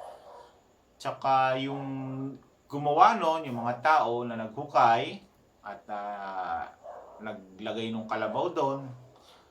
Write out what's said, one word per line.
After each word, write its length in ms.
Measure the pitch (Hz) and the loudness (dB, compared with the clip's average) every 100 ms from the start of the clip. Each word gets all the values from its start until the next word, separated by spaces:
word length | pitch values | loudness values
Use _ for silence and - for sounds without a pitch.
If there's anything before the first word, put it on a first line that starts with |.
| - - - - - _ _ _ _ | -16 -16 -20 -20 -20 _ _ _ _
Tsaka 640 | - 139 123 139 131 131 131 | -10 -8 -2 2 4 4 2
yung 240 | 135 139 135 135 131 131 135 135 - _ - | -2 -4 -6 -6 -6 -6 -6 -8 -18 _ -10
gumawa 480 | 143 147 151 202 226 | -4 4 8 8 6
nun, 240 | 165 160 | 2 0
yung 240 | 151 120 117 | -2 -4 -4
mga 160 | 123 | 0
tao 400 | 156 156 120 120 | 4 4 4 -2
na 160 | 120 113 | -4 -6
naghukay 800 | 110 139 143 151 120 117 156 202 - _ _ _ | -8 -8 0 6 6 6 2 -8 -16 _ _ _
at, 240 | 104 101 - | -14 -12 -10
ah, 720 | 104 101 104 98 95 87 82 - - - - - - | -8 -6 -8 -8 -6 -4 -4 -6 -12 -16 -16 -16 -14
naglagay 720 | 107 101 92 95 110 110 113 | -12 -12 -14 -10 -6 -4 -4
nung 160 | 113 110 | -4 -4
kalabaw 480 | 110 107 120 175 | -2 -2 0 -2
doon, 320 | 165 139 139 135 123 - - - - _ | 0 0 -2 -8 -14 -20 -20 -20 -20 _